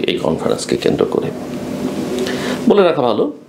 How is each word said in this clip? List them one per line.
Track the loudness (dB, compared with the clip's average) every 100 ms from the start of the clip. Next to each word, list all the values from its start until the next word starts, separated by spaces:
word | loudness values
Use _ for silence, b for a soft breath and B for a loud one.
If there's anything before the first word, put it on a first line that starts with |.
| 2
এই | 0
কনফারেন্সকে | 0 0 0 -2 0 0
কেন্দ্র | 2 2 2
করে। | 0 -2 -6 -8 -8 -8 -6 -6 -4 -4 -4 B B B B 4
বলে | 6
রাখা | 6 4
ভালো | 2 2 0 -4